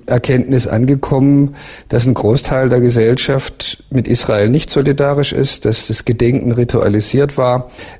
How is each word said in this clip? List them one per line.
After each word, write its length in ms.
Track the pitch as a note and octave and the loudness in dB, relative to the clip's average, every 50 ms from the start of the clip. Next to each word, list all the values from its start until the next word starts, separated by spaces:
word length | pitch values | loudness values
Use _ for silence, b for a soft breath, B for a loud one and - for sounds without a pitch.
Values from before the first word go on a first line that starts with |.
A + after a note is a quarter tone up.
| - - | -4 -2
Erkenntnis 580 | B2+ B2 - - C3 B2+ B2 - C3+ B2 A2+ - | -2 -2 0 0 0 0 0 0 0 0 0 0
angekommen, 880 | - A2 B2 B2+ C#3+ C3+ - - D3 C3+ C3 C#3 C#3+ C#3 C#3+ C#3 C#3+ B B B B B B B | 0 0 2 2 0 0 0 -2 0 2 4 4 4 4 2 0 -2 B B B B B B B
dass 200 | - B2 A#2 C3 | -2 0 2 0
ein 80 | B2 | 0
Großteil 540 | - - G#2 A#2 C#3 - - C#3+ C3 C3 B2+ | 0 2 2 2 0 0 -2 -2 0 0 2
der 100 | B2 B2+ | 2 2
Gesellschaft 1040 | B2 B2 A#2 A#2+ A2 A2+ B2+ B2+ - - C3+ C3+ - - - - - - - - - - | 2 2 2 4 4 2 2 0 0 -2 -2 -2 -2 -6 -8 -6 -6 -6 -6 -8 -10 -4
mit 160 | - C3 A2 - | -4 -2 0 0
Israel 420 | B2 A#2 - - A2+ G#2 G2+ A2 | 0 -2 0 0 0 2 2 2
nicht 220 | B2+ D#3 - - | 2 0 0 0
solidarisch 640 | - D3 C3+ C#3+ C#3 C#3 C#3+ C#3 C#3+ C#3+ C#3+ - - | 0 0 2 2 2 2 0 0 0 0 -2 -2 0
ist, 320 | - C3+ C#3 - - - | -2 0 0 -2 -2 -2
dass 220 | A2 A2+ - - - | -2 -2 -2 -2 -2
das 140 | A2+ - - | -4 -4 -2
Gedenken 480 | - A#2+ - A#2 A#2 B2+ C3+ - A#2+ | -2 -2 0 0 0 0 0 0 -2
ritualisiert 840 | A#2 A#2+ B2 A#2 - A#2 G2 G2+ G2+ G#2+ A2 - - C3+ C#3+ C#3 - - | 0 0 0 0 0 0 0 2 0 0 0 0 0 0 0 0 0 0
war, 320 | B2+ B2 B2 B2+ B2+ B B B B B B B | 0 0 0 -2 -4 B B B B B B B